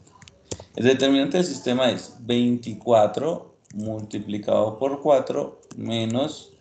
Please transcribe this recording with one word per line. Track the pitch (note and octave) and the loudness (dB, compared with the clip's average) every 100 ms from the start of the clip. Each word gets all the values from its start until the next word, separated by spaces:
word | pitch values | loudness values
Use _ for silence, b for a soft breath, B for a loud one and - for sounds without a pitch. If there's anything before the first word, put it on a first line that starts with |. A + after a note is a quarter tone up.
| - _ - - B B B - | -20 _ -20 -20 B B B 0
El | A#2 | 2
determinante | C3 C3+ C#3 C#3 F3+ | 4 4 2 2 0
del | F3+ | -2
sistema | - - B2 B2+ | -4 -4 0 0
es | F#2 - - | 0 -6 -12
veinticuatro | A#2+ A#2+ A#2+ A#2+ A#2 G#2+ - A2+ G#2+ - C#3+ - - _ _ | -2 0 2 0 -4 -8 2 4 4 2 -2 -4 -8 _ _
multiplicado | G2+ G#2+ A2 G#2 G#2+ G#2+ G#2 G2+ G#2 G#2+ A2 | -8 -6 -6 -8 -10 -8 -6 0 2 2 -2
por | C3+ C#3+ | -4 -2
cuatro | D3+ C3+ C3 C3 - - _ - | 2 2 2 -4 -6 -10 _ -10
menos, | A2 A2+ A2+ A#2 D3 - - b | -4 -2 -2 -2 -4 -6 -16 b